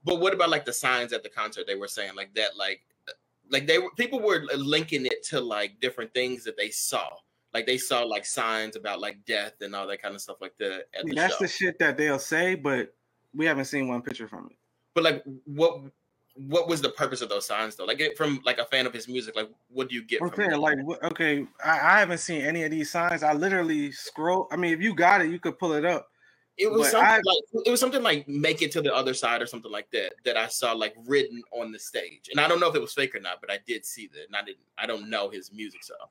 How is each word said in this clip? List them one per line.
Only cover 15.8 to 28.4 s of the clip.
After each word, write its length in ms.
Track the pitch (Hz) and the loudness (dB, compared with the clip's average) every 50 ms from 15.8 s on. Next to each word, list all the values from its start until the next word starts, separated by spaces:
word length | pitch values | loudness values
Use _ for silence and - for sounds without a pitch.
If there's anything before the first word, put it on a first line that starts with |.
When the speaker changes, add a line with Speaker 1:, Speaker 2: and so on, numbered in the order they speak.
| - - _ _ _ _ _ _ _ _ _ | -14 -18 _ _ _ _ _ _ _ _ _
Speaker 1:
what 340 | 131 135 135 151 175 170 170 | -16 -6 0 0 2 2 2
was 140 | 170 151 | 4 4
the 80 | 139 127 | 4 4
purpose 320 | - - 151 135 131 120 | 4 0 0 0 0 -6
of 80 | 123 104 | -4 -2
those 160 | 101 101 - | -2 -4 -2
signs, 300 | - 107 104 110 110 104 | -2 -2 -2 -2 -2 -4
though? 100 | - 92 | -6 -2
Like, 140 | 95 117 139 | -2 0 0
it, 160 | 151 151 147 - | 0 -2 0 0
from, 220 | 156 147 139 127 131 | 0 0 0 0 0
like, 140 | 123 123 117 | 0 0 0
a 80 | 117 | 0
fan 200 | - 135 131 127 | 0 2 0 0
of 60 | 123 | 0
his 160 | 120 117 110 120 | -4 -6 -10 -6
music, 280 | 127 123 113 110 110 | -6 -6 -6 -4 -6
like, 120 | 110 110 107 - _ _ _ | -6 -6 -6 -10 _ _ _
what 200 | 123 131 131 127 | -6 -6 -4 -4
do 60 | 123 | -6
you 80 | 120 113 | -8 -4
get 160 | - - 147 | -2 -2 -2
Speaker 2:
I'm 80 | 170 175 | 0 -2
Speaker 1:
from 80 | - | 0
Speaker 2:
saying, 140 | 202 208 185 | 0 2 2
Speaker 1:
that? 100 | 156 147 | 2 4
Speaker 2:
like, 160 | 151 156 147 135 139 | 4 2 2 2 -2
wh-, 180 | 156 170 - 156 | -6 -6 -4 -4
okay, 400 | 170 165 - 165 156 147 143 135 - _ - - | -4 -2 2 2 2 2 0 -2 -8 _ -4 2
I, 60 | 156 160 147 143 165 190 | 2 2 4 6 6 8
I 20 | 214 | 8
haven't 180 | 202 175 175 160 | 6 4 0 -4
seen 240 | - - 170 151 | -4 -4 -4 -2
any 220 | 135 147 160 170 160 | 0 -2 -2 0 -2
of 60 | 156 | -2
these 200 | 156 160 151 - | -2 -2 -4 -2
signs. 320 | - 175 170 175 175 151 | 0 0 0 2 0 2
I 100 | 151 151 | 2 2
literally 580 | 151 147 170 196 196 185 170 160 156 151 143 143 | 4 4 2 2 2 2 2 2 0 0 -2 -4
scroll. 560 | 135 - - - - 156 156 175 185 185 - - | -6 -10 -14 -12 -6 -2 2 2 2 2 0 -2
I 40 | 202 | -2
mean, 180 | 180 180 170 165 | 0 2 0 2
if 80 | 160 | 2
you 120 | 190 226 190 | 2 0 2
got 280 | 156 175 175 202 196 | 6 6 8 8 8
it, 80 | 170 156 | 6 2
you 80 | 170 175 | -2 -2
could 200 | - 170 135 - | -4 -4 -4 -2
pull 140 | 185 165 | -2 0
it 120 | 156 151 151 | 0 2 2
up. 240 | 175 175 147 - _ _ _ _ _ _ _ _ _ _ - | 2 0 0 -4 _ _ _ _ _ _ _ _ _ _ 0
Speaker 1:
It 120 | 196 220 | 0 4
was 120 | 214 226 | 4 4
Speaker 2:
But 80 | 220 - | 4 6
Speaker 1:
something 180 | 226 220 185 208 | 6 8 8 8
Speaker 2:
I 80 | 220 | 8
Speaker 1:
like, 500 | 220 - 190 180 156 - _ - 226 - | 6 6 4 2 2 0 _ -6 0 2
it 40 | 233 | 4
was 100 | 240 240 | 4 4
something 220 | 262 254 269 269 | 2 2 2 2
like 240 | 240 214 156 147 143 | 2 2 2 2 -2
"Make 360 | 143 143 143 | -4 -2 0